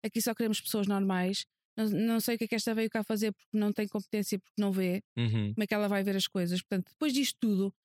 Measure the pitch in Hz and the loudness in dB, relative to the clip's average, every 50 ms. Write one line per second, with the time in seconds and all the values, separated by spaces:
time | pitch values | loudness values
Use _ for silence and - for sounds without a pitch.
0 | - 214 _ 233 220 240 226 - 233 214 214 - - - - 214 202 196 202 196 | -6 -2 _ -2 -2 -2 -2 0 0 0 0 -2 -2 -2 0 0 2 2 2 2
1 | 196 190 185 180 180 185 202 - - _ _ _ _ _ _ - 220 214 202 156 | 2 2 2 2 2 0 -2 -4 -6 _ _ _ _ _ _ -2 0 0 2 2
2 | 220 226 226 226 208 - 233 220 226 214 233 220 - 233 220 220 220 220 - 226 | 2 2 2 2 2 0 -2 -2 -2 -2 -2 -2 0 0 0 0 0 0 -2 -4
3 | 208 - 226 208 214 214 202 _ _ _ - 214 208 208 202 - 214 202 - 208 | -2 -2 -2 0 0 -2 -2 _ _ _ 0 0 2 2 0 0 -4 -2 -4 -6
4 | 196 _ - 208 196 - 214 190 _ _ _ - 208 202 190 190 190 180 180 196 | -6 _ -4 -4 -2 -2 -4 -6 _ _ _ -2 0 0 0 0 0 0 0 -2
5 | - _ _ 120 120 113 110 113 104 104 110 160 208 - 220 208 208 202 202 196 | -6 _ _ -2 0 2 2 0 0 0 0 -2 -2 0 0 0 0 0 0 0
6 | 190 202 190 196 190 - _ 190 175 175 180 185 - _ 202 185 180 - - _ | 0 0 0 0 -2 -2 _ -2 -2 0 -2 -4 -4 _ -4 -4 -4 -6 -6 _
7 | 311 302 247 277 277 240 - _ - 220 208 185 196 196 - _ | -2 0 2 2 0 0 -2 _ 0 2 2 2 0 -2 -4 _